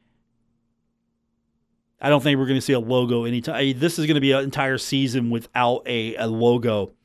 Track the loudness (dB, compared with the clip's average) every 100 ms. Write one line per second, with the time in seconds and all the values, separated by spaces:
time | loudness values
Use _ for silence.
0 | _ _ _ _ _ _ _ _ _ _
1 | _ _ _ _ _ _ _ _ _ _
2 | 0 2 4 2 2 0 2 0 2 0
3 | 2 0 -2 -4 -4 -2 -2 0 -2 0
4 | 0 2 2 2 0 -2 -2 -4 -2 -2
5 | 0 0 0 -2 -4 0 0 0 -2 -4
6 | -4 -4 -4 2 2 2 0 -2 -4 -8